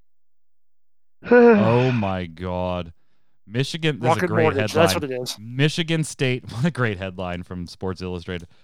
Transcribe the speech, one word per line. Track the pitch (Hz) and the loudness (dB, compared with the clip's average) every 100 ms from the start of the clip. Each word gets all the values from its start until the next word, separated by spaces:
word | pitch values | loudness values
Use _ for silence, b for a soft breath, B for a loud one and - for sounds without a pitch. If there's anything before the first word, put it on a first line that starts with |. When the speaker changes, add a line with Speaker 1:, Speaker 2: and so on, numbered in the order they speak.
| - - - - - - - - - - - - | -20 -20 -20 -20 -20 -20 -20 -20 -20 -20 -20 -10
Speaker 1:
<sighs> | - | 4
Speaker 2:
Oh | 240 240 208 113 120 127 | 8 8 8 6 4 4
my | 123 98 92 87 | 2 0 -2 -6
God. | 80 92 90 90 90 82 - - - - - | -8 -6 -4 -4 -4 -8 -14 -20 -20 -20 -20
Michigan, | - 117 139 170 160 117 | -8 -4 -4 -2 -4 -2
this | 123 | 0
is | 165 | 0
a | |
Speaker 3:
Rocket | 180 | 0
Speaker 2:
great | 165 | 2
Speaker 3:
Mortgage, | 156 - 107 | 2 0 0
Speaker 2:
headline. | 156 180 | 2 2
Speaker 3:
that's | |
what | 185 | 2
it | 143 127 | -4 -6
is. | 127 - | -8 -10
Speaker 2:
Michigan | 110 127 151 - 160 160 | -8 0 0 0 -2 -2
State, | 151 - 131 127 | -2 -2 -2 -2
<laughs> | - | -6
what | 107 170 | -2 -2
a | |
great | 123 120 92 | 0 -2 -2
headline | 95 92 90 87 | -6 -6 -6 -6
from | 87 90 85 | -8 -10 -10
Sports | - 95 92 | -8 -8 -6
Illustrated. | 92 90 90 90 85 - | -8 -8 -8 -10 -10 -20